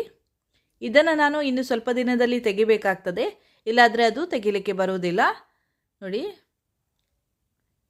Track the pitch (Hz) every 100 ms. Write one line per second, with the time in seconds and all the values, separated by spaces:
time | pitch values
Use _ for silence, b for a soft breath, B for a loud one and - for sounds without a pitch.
0 | 453 _ _ _ _ _ _ - 240 240
1 | 320 311 294 302 285 254 254 240 226 240
2 | 247 247 240 247 233 196 220 214 208 185
3 | 190 180 330 - _ _ - 233 233 226
4 | 233 214 349 262 208 202 190 190 185 190
5 | 175 180 302 427 _ _ _ _ _ _
6 | 196 196 208 185 _ _ _ _ _ _
7 | _ _ _ _ _ _ _ _ _